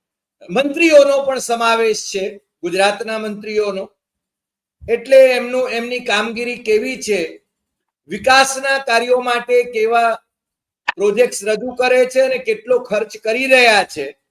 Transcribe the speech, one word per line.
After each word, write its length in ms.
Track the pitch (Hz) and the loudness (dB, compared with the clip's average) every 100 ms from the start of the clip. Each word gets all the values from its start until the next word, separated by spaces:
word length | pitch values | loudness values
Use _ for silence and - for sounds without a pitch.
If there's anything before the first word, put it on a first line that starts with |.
| _ _ _ _ 175 | _ _ _ _ -6
મંત્રીઓનો 760 | 202 285 320 330 294 277 277 277 | -4 -2 0 6 6 6 2 -2
પણ 140 | 262 | -4
સમાવેશ 720 | - 233 226 226 226 208 - | -4 -2 0 0 0 -2 -6
છે, 320 | 196 202 202 _ _ | -8 -8 -10 _ _
ગુજરાતના 560 | 175 185 202 202 220 220 | -6 0 0 0 -6 -8
મંત્રીઓનો. 720 | 214 208 214 214 202 190 208 _ _ _ _ _ _ _ _ _ - | -8 -10 -6 -4 -4 -6 -12 _ _ _ _ _ _ _ _ _ -4
એટલે 280 | 233 233 269 | -4 4 6
એમનું, 520 | 262 247 240 254 233 | 6 4 -2 -4 -4
એમની 300 | 226 240 247 | -6 -6 -8
કામગીરી 580 | - 208 220 226 240 240 | -2 -2 -2 -6 -6 -6
કેવી 440 | 220 214 254 247 | 0 0 0 -8
છે, 400 | 214 190 160 - _ _ _ _ _ _ _ | -4 -4 -4 -10 _ _ _ _ _ _ _
વિકાસના 680 | 190 262 269 269 262 269 269 | -4 4 4 4 0 -2 -2
કાર્યો 420 | 262 233 247 247 | 0 0 2 0
માટે 440 | 247 240 240 247 | 0 -4 0 0
કેવા 560 | 240 220 220 233 233 220 _ _ _ _ _ _ - - | 0 -2 0 2 0 -2 _ _ _ _ _ _ -8 -2
પ્રોજેક્ટ્સ 480 | 202 208 247 - | -2 2 0 0
રજૂ 320 | 202 208 247 247 | -4 -4 -6 -4
કરે 300 | 254 254 247 | 2 2 2
છે 160 | 262 | 2
અને 160 | 262 254 | 0 0
કેટલો 420 | 220 214 240 247 | -4 -6 0 -2
ખર્ચ 380 | 247 208 214 - | 0 -4 -4 -6
કરી 280 | 220 233 269 | -4 -2 2
રહ્યા 380 | 262 233 202 | 4 4 2
છે 360 | 180 156 139 - _ | 0 -8 -10 -12 _